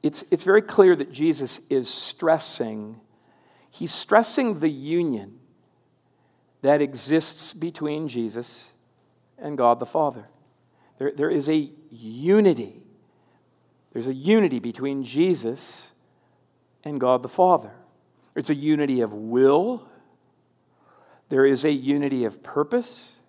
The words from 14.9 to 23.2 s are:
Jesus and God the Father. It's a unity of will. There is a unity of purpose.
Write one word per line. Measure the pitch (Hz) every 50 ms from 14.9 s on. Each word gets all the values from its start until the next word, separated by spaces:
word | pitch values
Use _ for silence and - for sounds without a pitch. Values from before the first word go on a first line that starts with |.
| 139 139 131
Jesus | 117 117 143 170 185 180 135 117 113 123 139 - - - - - - _ _ _ _ _ _ _ _ _ _ _ _ _ _ _ _ _ _ _
and | 151 147 135
God | 127 127 127 123
the | 123 120
Father. | - - 180 185 180 156 - 101 - - - _ _ _ _ _ _ _ _ _ _
It's | 151 147 -
a | 151
unity | 139 143 156 156 147 147 139 131 123
of | 117 107 107
will. | 107 110 110 117 127 131 135 143 156 185 233 254 233 - - _ _ _ _ _ _ _ _ _ _ _ _ _ _ _ _ _ _ _ _ _ _ _ _ _ _ _
There | _ - 131 135
is | 139 139 123 139
a | 156
unity | 147 135 127 139 143 147 143 139 135 127 120
of | 107 98 -
purpose. | _ - - 143 147 147 233 247 233 - - - - - _ _